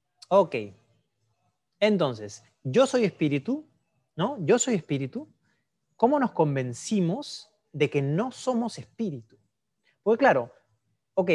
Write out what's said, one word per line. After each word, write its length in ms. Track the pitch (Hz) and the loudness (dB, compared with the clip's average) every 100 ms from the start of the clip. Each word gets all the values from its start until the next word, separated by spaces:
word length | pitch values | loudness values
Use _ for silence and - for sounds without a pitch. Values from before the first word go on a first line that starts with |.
| _ _ - | _ _ 2
Ok. 260 | 196 170 120 104 - _ _ _ _ _ _ _ _ _ _ | 2 2 -2 -8 -14 _ _ _ _ _ _ _ _ _ _
Entonces, 640 | 214 196 143 107 104 - _ _ | 0 2 0 -2 -12 -16 _ _
yo 220 | 131 202 262 | -2 2 2
soy 200 | 254 196 | 2 0
espíritu, 600 | - 151 143 220 294 - _ _ _ _ 156 | 0 -2 -2 -4 -6 -8 _ _ _ _ -6
¿no? 220 | 214 269 | -4 -2
Yo 200 | 147 240 | 2 2
soy 160 | 269 196 | 2 -2
espíritu. 520 | - 139 135 254 311 _ _ _ _ _ _ - | -2 -6 -4 -10 -14 _ _ _ _ _ _ 0
¿Cómo 240 | 233 294 | 2 2
nos 120 | 240 | 0
convencimos 1160 | - 151 135 127 117 - 214 165 240 - - - _ _ | 0 0 0 -4 -8 -4 0 0 -2 -8 -16 -20 _ _
de 160 | 147 151 | -2 0
que 120 | 143 | 0
no 300 | 139 160 254 | 0 -2 -4
somos 460 | - 254 233 233 - | -6 -4 -2 -4 -8
espíritu? 600 | - - 214 131 - _ _ _ _ _ _ _ | -16 -8 -6 -6 -14 _ _ _ _ _ _ _
Porque 160 | 202 226 | 0 4
claro, 320 | 262 135 117 - _ _ _ _ _ - | 4 4 -2 -12 _ _ _ _ _ -2
ok, 160 | 180 | 2